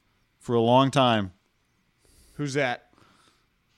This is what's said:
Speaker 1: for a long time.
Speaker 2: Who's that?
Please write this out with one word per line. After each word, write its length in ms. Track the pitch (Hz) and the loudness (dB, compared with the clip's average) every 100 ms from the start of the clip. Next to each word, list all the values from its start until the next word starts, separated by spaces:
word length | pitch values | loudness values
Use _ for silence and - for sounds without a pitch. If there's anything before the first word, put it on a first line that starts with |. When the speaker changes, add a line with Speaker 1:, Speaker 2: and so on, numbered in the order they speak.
| _ _ _ _ | _ _ _ _
Speaker 1:
for 160 | - | -4
a 60 | 120 | 0
long 300 | 113 127 135 | 2 2 2
time. 420 | 139 127 110 95 - _ _ _ _ _ _ _ _ _ - | 2 2 0 -4 -12 _ _ _ _ _ _ _ _ _ -12
Speaker 2:
Who's 180 | 147 | -8
that? 360 | 135 131 120 _ _ _ _ _ _ _ _ _ | -4 -4 -6 _ _ _ _ _ _ _ _ _